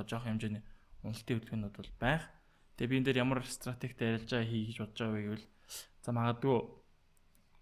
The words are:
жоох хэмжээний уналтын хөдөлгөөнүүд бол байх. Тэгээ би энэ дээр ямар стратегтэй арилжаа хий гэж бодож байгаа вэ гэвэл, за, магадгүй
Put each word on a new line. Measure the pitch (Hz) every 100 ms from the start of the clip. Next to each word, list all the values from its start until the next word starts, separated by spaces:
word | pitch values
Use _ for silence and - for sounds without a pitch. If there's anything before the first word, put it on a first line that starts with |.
| 104
жоох | 117 120
хэмжээний | 110 110 107 - - - -
уналтын | 107 104 - 117
хөдөлгөөнүүд | - 113 104 -
бол | 95 -
байх. | 117 160 - - _ _ - -
Тэгээ | 123
би | 131
энэ | 131
дээр | 127 123
ямар | 127
стратегтэй | 123 - - 120 127 - 117
арилжаа | 113 113 123 113
хий | 113 110
гэж | 113
бодож | 107 -
байгаа | 113 107
вэ | 104
гэвэл, | 110 - - - - - - -
за, |
магадгүй | 120 120 120 135 120 - - - - _ _ _ - _ -